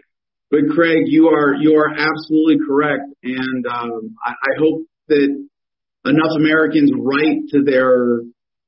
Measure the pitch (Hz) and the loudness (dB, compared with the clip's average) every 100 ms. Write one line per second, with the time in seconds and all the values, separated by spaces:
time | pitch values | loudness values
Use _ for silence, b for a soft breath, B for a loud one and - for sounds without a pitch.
0 | _ _ _ _ _ 143 147 165 165 165 | _ _ _ _ _ 0 2 2 2 2
1 | 139 151 160 151 147 139 151 156 151 147 | 2 4 4 4 2 2 2 2 2 -2
2 | 151 156 - 156 160 147 143 139 151 139 | -4 -4 -2 0 2 0 0 0 0 -4
3 | - - 123 127 131 127 123 120 120 113 | -8 -12 -10 -6 -6 -6 -6 -6 -8 -10
4 | 110 110 120 123 135 135 156 160 - _ | -12 -12 -10 -6 -4 0 0 -2 -8 _
5 | - 147 143 - - _ _ _ _ _ | -2 0 0 -2 -12 _ _ _ _ _
6 | - 151 165 156 156 160 156 156 143 123 | -2 0 0 0 2 2 2 2 2 0
7 | 120 139 156 139 - 143 139 131 131 127 | -2 0 0 -2 -2 0 2 2 2 2
8 | 123 120 120 - _ _ | 2 -2 -6 -18 _ _